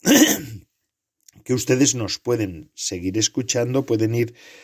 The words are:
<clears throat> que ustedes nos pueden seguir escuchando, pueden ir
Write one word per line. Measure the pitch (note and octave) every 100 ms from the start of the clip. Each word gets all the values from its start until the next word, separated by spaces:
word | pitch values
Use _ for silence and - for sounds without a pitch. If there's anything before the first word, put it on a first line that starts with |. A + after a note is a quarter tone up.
<clears throat> | F3+ C#4 D#4+ F3+ B2+ G#2 - _ _ _ _ _ _ -
que | - B2
ustedes | - B2+ C#3 B2
nos | G2+ -
pueden | A#2+ A#2 G2 E2 D2 -
seguir | - F#2 F#2 G#2
escuchando, | A2 - B2 B2 A#2+ C3 C3+
pueden | A2 A2
ir | A#2 A#2 - - -